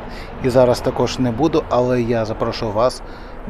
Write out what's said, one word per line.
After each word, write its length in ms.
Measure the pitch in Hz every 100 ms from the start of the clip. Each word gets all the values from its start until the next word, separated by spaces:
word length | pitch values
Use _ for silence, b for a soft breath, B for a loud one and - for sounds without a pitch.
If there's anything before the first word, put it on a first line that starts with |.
| B B B -
і 40 | 135
зараз 320 | 127 123 117
також 380 | 135 123 120 -
не 120 | 123
буду, 340 | 113 156 117 -
але 340 | 123 123 123
я 220 | 117 117
запрошую 480 | 110 113 117 - 113
вас 300 | 101 127 - B B B B -